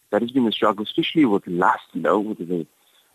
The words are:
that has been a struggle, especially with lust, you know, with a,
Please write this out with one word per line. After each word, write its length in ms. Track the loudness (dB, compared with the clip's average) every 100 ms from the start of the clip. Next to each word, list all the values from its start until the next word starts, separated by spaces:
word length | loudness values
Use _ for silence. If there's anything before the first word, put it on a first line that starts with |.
| _
that 120 | -2
has 80 | 0
been 160 | 0 0
a 40 |
struggle, 320 | 2 0 0
especially 420 | -4 -4 -2 2 2
with 200 | 2 -2
lust, 380 | 0 2 0 -4
you 80 | -4
know, 180 | 0 0
with 220 | -2 -8 -6
a, 160 | -6 -6 _ _ _ _